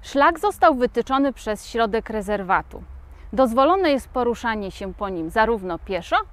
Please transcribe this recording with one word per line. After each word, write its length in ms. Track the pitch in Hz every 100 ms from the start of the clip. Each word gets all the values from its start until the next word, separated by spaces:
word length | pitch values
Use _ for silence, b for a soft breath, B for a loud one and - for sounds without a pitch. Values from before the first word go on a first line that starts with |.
Szlak 380 | - 277 294 339
został 360 | 415 - 349 262
wytyczony 580 | 240 240 233 269 277
przez 340 | 254 - 208 -
środek 420 | 233 226 220 -
rezerwatu. 760 | 220 196 208 180 175 - - - - - b b
Dozwolone 580 | 208 262 233 277 381 349
jest 180 | 269 -
poruszanie 640 | 254 240 226 240 214 196
się 220 | - 196
po 160 | 175 202
nim 200 | 180 160
zarówno 500 | 220 220 226 185 170
pieszo 360 | - 180 170 370 403